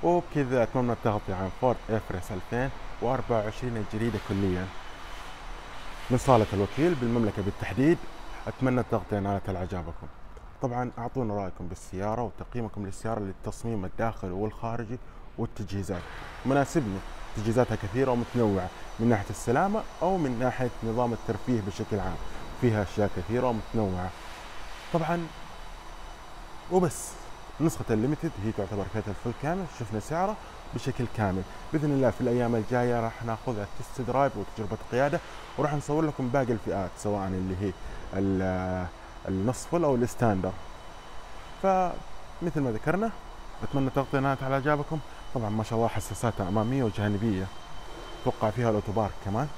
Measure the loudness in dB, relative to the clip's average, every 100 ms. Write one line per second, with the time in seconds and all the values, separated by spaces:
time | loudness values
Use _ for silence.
0 | 6 4 4 0 2 4 4 4 2 2
1 | 2 2 0 -2 -2 2 4 4 2 0
2 | 0 -6 -4 -6 -2 0 0 -2 -8 -2
3 | 2 2 2 2 2 -2 -2 -2 -2 0
4 | 0 0 0 2 4 2 -2 -6 -10 -10
5 | -10 -10 -10 -10 -10 -10 -10 -8 -8 -8
6 | 2 2 8 8 8 4 2 4 2 4
7 | 2 2 2 0 -2 -2 -4 4 4 4
8 | 0 -8 -10 -8 -8 0 2 2 2 0
9 | 0 0 2 0 0 -2 -2 -4 -6 -8
10 | -10 -12 -12 -12 -14 -6 -2 0 -2 -4
11 | -4 -2 0 0 -2 -4 -8 -8 -8 -4
12 | -2 0 -2 -4 -6 -4 -4 -4 -6 -4
13 | -2 -2 -4 -6 -8 -6 -2 -2 -2 0
14 | -2 -2 -4 -2 -2 -2 -4 -4 -4 -6
15 | -10 -12 -14 -6 -6 -4 -4 -2 -2 -4
16 | -6 -10 -10 -6 2 4 4 2 2 -2
17 | -6 -10 -6 -4 2 4 4 2 0 2
18 | 2 2 2 2 4 4 0 -6 -10 0
19 | 4 4 2 -4 2 4 4 2 -2 -2
20 | 2 2 2 2 0 2 0 0 -2 2
21 | 2 0 -2 -2 2 2 0 -4 -2 0
22 | 0 -2 -4 -4 -6 2 4 4 2 2
23 | 2 2 0 2 2 0 0 0 2 0
24 | -4 -6 -12 -12 -10 -8 -8 -8 -2 -2
25 | 2 0 -2 -8 -12 -12 -12 -12 -12 -12
26 | -12 -12 -14 -14 -12 -12 2 4 4 0
27 | -8 -10 -12 -12 -12 0 0 2 0 2
28 | 4 2 -2 -2 -4 -2 -2 -2 -2 -2
29 | -4 -4 -4 -4 -2 -2 -4 -8 -4 -4
30 | -2 0 0 -2 -8 -14 -8 -6 -4 -2
31 | -2 2 2 2 -4 -8 -2 0 2 4
32 | 4 4 2 4 4 2 2 2 4 2
33 | 0 -2 -4 -4 -2 -2 -2 -4 -6 -4
34 | 0 4 2 2 -6 -4 -4 -4 -2 2
35 | 2 2 -4 -12 -10 0 2 2 2 2
36 | 2 2 2 4 4 2 2 0 -2 -2
37 | 0 0 0 0 0 0 0 -2 -8 -8
38 | -4 0 2 4 2 2 0 -2 -2 -8
39 | -16 -10 -2 0 2 0 0 2 4 4
40 | 2 4 4 4 2 -2 -10 -12 -12 -14
41 | -10 -10 -10 -12 -12 -2 2 4 4 0
42 | -6 -8 -8 -4 -2 2 2 2 2 2
43 | 2 -2 -12 -12 -12 -4 0 2 2 2
44 | 2 2 2 2 2 2 4 2 2 -4
45 | -6 -10 -4 -2 0 0 0 4 4 2
46 | -4 0 0 0 2 2 2 2 2 2
47 | 2 2 2 2 -2 -6 -8 -8 -8 -10
48 | -10 -4 -2 2 2 2 2 2 2 0
49 | 0 0 -2 0 0